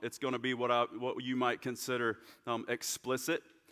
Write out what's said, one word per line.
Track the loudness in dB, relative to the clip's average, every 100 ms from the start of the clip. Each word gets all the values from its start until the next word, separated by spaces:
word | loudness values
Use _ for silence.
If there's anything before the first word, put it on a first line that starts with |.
it's | -6 -4
gonna | -2 0
be | -2
what | 0 4
I, | 4
what | 2 0 -4 -2
you | -2 2
might | 2 2
consider, | -4 -4 0 2 2 0 -8 -12 -4
um, | -4 -2
explicit, | -2 -2 -4 0 0 2 -2 -2 -20 _